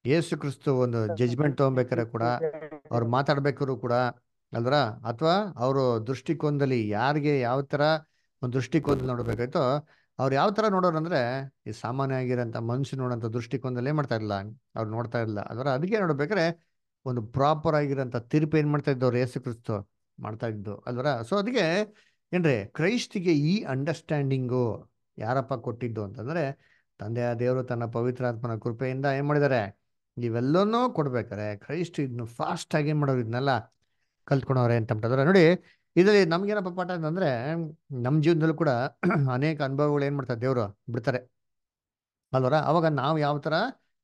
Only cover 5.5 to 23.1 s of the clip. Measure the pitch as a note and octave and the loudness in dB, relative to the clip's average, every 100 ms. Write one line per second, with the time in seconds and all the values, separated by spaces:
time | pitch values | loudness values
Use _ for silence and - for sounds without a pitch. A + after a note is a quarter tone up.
5.5 | A2+ B2+ C3+ B2+ A2+ A2 C3 - D#3 D3+ | -2 0 2 2 0 -2 -6 -4 -2 0
6.5 | C#3+ C#3 B2 G#2 G#2 C3 D3 D3 C#3+ A#2+ | 0 0 0 0 0 0 0 2 0 0
7.5 | C3+ C#3 C#3+ D3+ D#3 - _ _ - B2 | -2 -2 0 2 0 -4 _ _ -8 -4
8.5 | B2+ A#2+ D#3+ D3 C3+ B2+ A#2+ A#2 A2+ B2 | -2 0 0 0 -2 -2 -4 -4 -4 -2
9.5 | F3 B2+ D3 - _ _ - C3+ C3+ G3 | 0 0 0 -4 _ _ -4 0 2 2
10.5 | G#3 G#3+ F#3+ F3+ D#3+ E3 D#3 A#2+ C3 C3+ | 2 2 2 2 0 0 0 0 -4 -8
11.5 | _ - G#2+ A2 C3 C3+ C3 B2+ B2 A#2 | _ -14 -10 -6 -2 -2 -2 0 -2 -2
12.5 | A#2 A#2 B2+ C#3 C3 B2+ A#2+ A2+ A#2+ A#2 | -4 -4 -2 -2 -4 -4 -2 -4 -4 -4
13.5 | C#3 B2+ B2 B2+ D3+ C#3 A2+ G#2+ G2 G#2 | -6 -4 -4 -2 0 0 -2 -2 -4 -6
14.5 | B2 _ A2+ A2 A2+ A#2 A#2+ A2 G#2 - | -14 _ -6 -4 -4 -4 -2 -2 -4 -6
15.5 | A2+ C#3 C3 F#3 A3 F3 C#3+ D3 G3+ E3 | -6 -2 -2 0 0 0 0 0 0 0
16.5 | E3 _ _ _ _ C3 A#2+ A2 B2+ C#3 | -2 _ _ _ _ -6 -4 -4 2 2
17.5 | D#3 E3 D3+ C#3+ C3+ B2+ A#2+ - D3+ D#3 | 2 2 2 0 -2 -2 -4 0 0 2
18.5 | D#3 D3 D3 C#3+ C3 B2+ A#2+ B2+ C3+ C3 | 2 4 2 2 2 2 2 0 -2 -8
19.5 | A2+ - G#2 - _ _ - A2 A2 A#2 | -10 -4 -4 -4 _ _ -12 -10 -6 -6
20.5 | G#2+ G#2 G2+ - B2 D3 A#2+ A2+ G3+ G3+ | -6 -8 -10 -8 -2 -2 -2 -2 -2 0
21.5 | B3 D#3+ F#3 G#3+ - _ _ - F3+ E3 | 0 2 0 -2 -8 _ _ -4 0 2
22.5 | A#2 G2 - E3+ A#3+ - | 2 -2 -2 0 0 -4